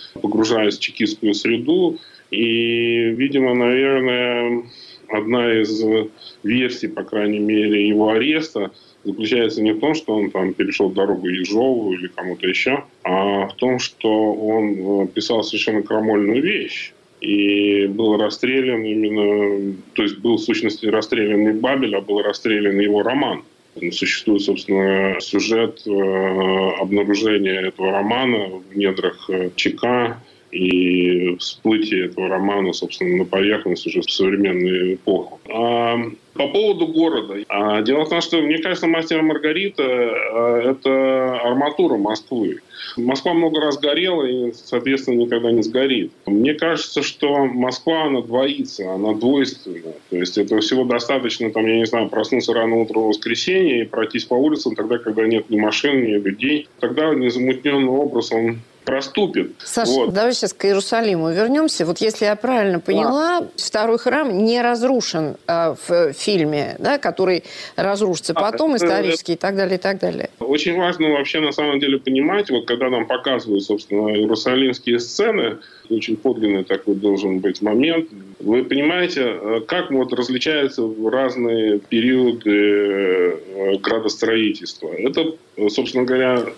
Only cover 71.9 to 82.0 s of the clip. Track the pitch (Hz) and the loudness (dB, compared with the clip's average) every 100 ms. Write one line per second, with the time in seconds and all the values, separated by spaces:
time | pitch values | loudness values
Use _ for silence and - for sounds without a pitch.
71.9 | 135 135 135 151 202 202 123 117 120 127 | 0 0 0 2 0 0 -2 0 -2 0
72.9 | 123 113 127 143 123 117 101 101 104 - | 0 -2 -2 -2 -2 0 -2 0 -4 -2
73.9 | 101 107 107 107 110 127 131 131 123 - | -2 0 2 2 0 0 2 2 0 -2
74.9 | 120 120 - 226 208 113 107 - - - | -2 0 0 0 0 -2 -4 -12 -20 -4
75.9 | 110 110 107 131 117 107 98 92 95 - | -4 -2 -2 0 0 2 0 0 -2 0
76.9 | 98 101 98 98 92 98 90 104 110 156 | 0 2 2 0 0 -2 -2 0 2 2
77.9 | 165 165 101 95 - 101 123 127 135 147 | 0 -4 -10 -20 -6 0 0 2 0 0
78.9 | 180 180 - 123 92 104 113 110 180 - | 0 0 0 -2 -2 -2 -2 -2 -4 0
79.9 | 135 123 123 123 127 160 151 139 - 113 | 0 0 -2 -2 -2 0 0 0 0 -4
80.9 | 110 110 127 131 123 120 113 110 104 - | -2 0 0 0 0 0 2 2 0 0
81.9 | 120 | 2